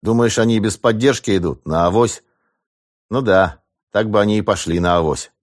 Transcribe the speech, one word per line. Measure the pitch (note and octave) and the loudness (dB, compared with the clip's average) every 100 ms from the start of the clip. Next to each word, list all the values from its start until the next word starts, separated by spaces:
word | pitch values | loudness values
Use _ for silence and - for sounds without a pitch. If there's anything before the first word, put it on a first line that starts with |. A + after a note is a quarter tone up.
Думаешь, | G2+ A#2 A#2+ - | 0 0 0 2
они | A2+ A2+ | 0 2
без | G#2 - | -2 -2
поддержки | A#2+ A2 C3 B2+ - G2 | -2 2 0 0 -2 -2
идут, | E2+ B1+ - | -2 -6 -4
на | D#2 F2 | 0 0
авось?" | G2+ A#2 - _ _ _ _ _ _ _ _ _ | 2 0 -2 _ _ _ _ _ _ _ _ _
Ну | A#2+ | -6
да, | B2 F#2+ F#2 - _ _ _ | 0 2 2 -2 _ _ _
так | G2+ A2 | -4 0
бы | G#2 | 0
они | G#2 G#2+ | 0 0
и | |
пошли | G2+ G2 - E2+ | -2 -4 -2 -2
на | F2 F2 | 0 0
авось. | D#2+ C#2 - _ | 0 -4 -8 _